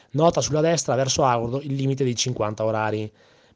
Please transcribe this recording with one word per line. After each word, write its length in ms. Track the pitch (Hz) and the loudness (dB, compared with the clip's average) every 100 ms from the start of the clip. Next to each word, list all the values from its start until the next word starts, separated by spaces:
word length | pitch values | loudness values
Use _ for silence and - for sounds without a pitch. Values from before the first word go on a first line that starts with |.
| _ | _
"nota 300 | 135 165 135 | 2 4 4
sulla 200 | 127 151 | 0 0
destra 340 | 165 165 - 123 | 2 0 0 0
verso 280 | 131 160 | 0 2
Agordo 380 | 135 120 117 135 | 2 2 0 -4
il 120 | 147 | -4
limite 300 | 135 135 135 | -2 -2 0
dei 120 | 131 117 | 0 0
cinquanta 500 | 127 120 107 107 110 | -4 -2 -2 -2 -2
orari. 440 | 110 107 107 107 - _ _ _ | 0 0 -2 -6 -12 _ _ _